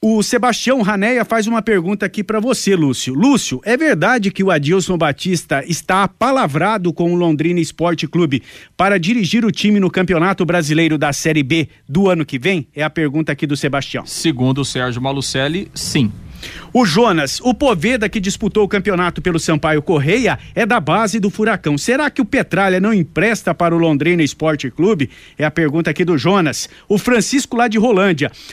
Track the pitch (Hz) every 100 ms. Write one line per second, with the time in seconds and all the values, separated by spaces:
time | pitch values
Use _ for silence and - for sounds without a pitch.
0 | 220 220 202 240 247 220 - 262 196 208
1 | 208 247 220 226 214 233 214 202 165 208
2 | 196 - 196 214 220 247 - 190 147 127
3 | - 131 233 277 - 127 - 247 311 208
4 | 180 254 196 - 190 170 143 185 180 180
5 | 160 139 180 175 - 143 - 165 - 190
6 | 196 _ 233 269 202 135 185 220 175 160
7 | 170 175 175 151 160 175 160 - 165 170
8 | 156 170 165 135 - - - _ 190 202
9 | 165 240 175 226 220 - 202 208 185 185
10 | 185 175 175 - 170 175 151 151 165 151
11 | 147 139 160 156 135 165 151 - _ 147
12 | 196 180 147 135 143 190 127 - 151 151
13 | 151 143 156 143 151 143 147 139 131 131
14 | - - 165 135 127 135 135 131 127 120
15 | 131 139 131 135 135 175 - - - 160
16 | 113 - - - - - - 233 240 156
17 | 233 170 139 - 254 226 285 202 170 254
18 | 208 226 190 - 214 208 202 208 190 180
19 | 180 170 170 170 - 160 160 156 147 165
20 | 139 214 226 131 - - 220 240 151 202
21 | 220 226 196 180 214 190 - 147 - 254
22 | 294 - 233 269 - 170 196 185 196 220
23 | 156 - 202 226 - 165 170 165 165 147
24 | 156 175 147 - 156 151 131 - 175 208
25 | 135 - - _ 151 147 160 151 165 151
26 | 175 165 139 196 160 117 - - - 202
27 | - 247 - 277 - 240 240 214 226 196
28 | 196 160 143 - -